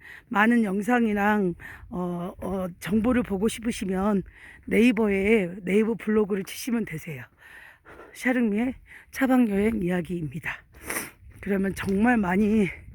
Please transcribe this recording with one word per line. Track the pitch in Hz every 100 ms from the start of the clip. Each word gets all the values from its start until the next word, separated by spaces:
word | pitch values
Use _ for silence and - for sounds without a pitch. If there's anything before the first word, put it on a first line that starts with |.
| - - -
많은 | 202 220 240
영상이랑, | 214 190 202 247 226 208 202 214 185 175 - - -
어, | 180 180 175 175 -
어, | 180 190 185 180
정보를 | - 214 214 247
보고 | 208 196 220
싶으시면 | - 226 - 196 185 202 202 - - - - -
네이버에, | 190 240 220 220 196 196 226 175 185
네이버 | 180 196 220 226
블로그를 | - 214 208 196
치시면 | 190 - - 233 202
되세요. | 160 - 139 120 _ - - - - - - -
샤릉미의 | - 247 254 240 202 247 - - - -
차박여행 | - 262 254 240 196 208 226
이야기입니다. | 175 180 175 175 151 151 - - _ - - - - - - -
그러면 | - 196 196 185
정말 | - 190 226 247
많이 | 190 185 214 220 185 - -